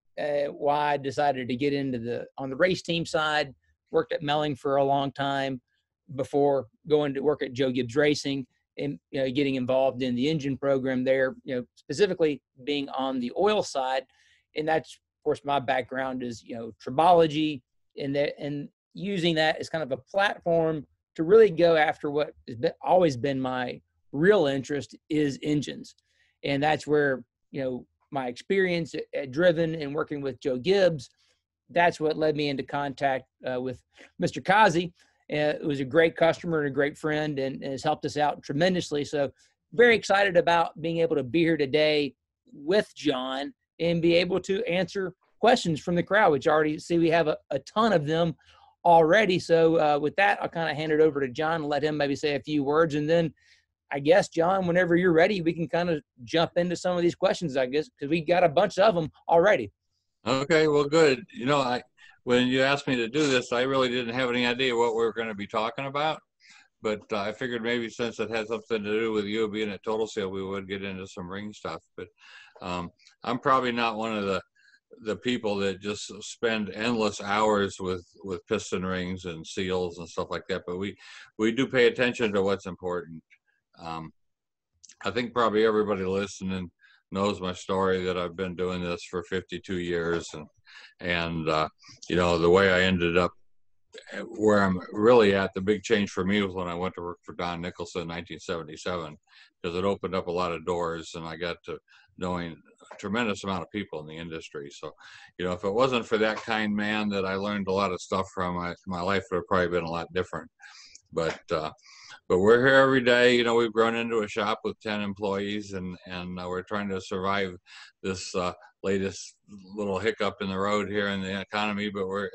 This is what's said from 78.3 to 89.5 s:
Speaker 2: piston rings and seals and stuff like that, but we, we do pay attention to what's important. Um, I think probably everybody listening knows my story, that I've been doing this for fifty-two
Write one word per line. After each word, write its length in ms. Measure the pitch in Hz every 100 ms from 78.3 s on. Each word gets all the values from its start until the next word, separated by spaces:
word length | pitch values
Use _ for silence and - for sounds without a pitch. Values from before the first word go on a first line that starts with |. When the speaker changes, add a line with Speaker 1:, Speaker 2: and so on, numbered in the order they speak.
| 87 -
Speaker 2:
piston 360 | 104 - 101
rings 420 | 92 92 90 92 90
and 200 | 82 80
seals 520 | - 92 92 90 85
and 100 | 82
stuff 200 | - 85
like 180 | 87 -
that, 160 | 90 87
but 120 | 90
we, 180 | 101 - - - - -
we 140 | 110
do 160 | 117 127
pay 180 | 131 120
attention 460 | 113 123 120 113
to 100 | 101
what's 240 | 98 95 95
important. 560 | 87 90 87 82 80 - _ _ _ _ _
Um, 320 | 85 82 80 - _ _ _ _ _ _ - _
I 60 | 101
think 240 | 104 120
probably 300 | 123 113 107
everybody 400 | 113 107 101 98
listening 680 | 92 98 101 - 95 95 87 - _ _ _
knows 280 | 95 104 98
my 120 | 92
story, 520 | 90 - 95 95 92
that 120 | 90 90
I've 180 | 87
been 220 | 85 92 87
doing 260 | 90 90
this 220 | 87 87
for 180 | - 90
fifty-two 540 | 85 92 -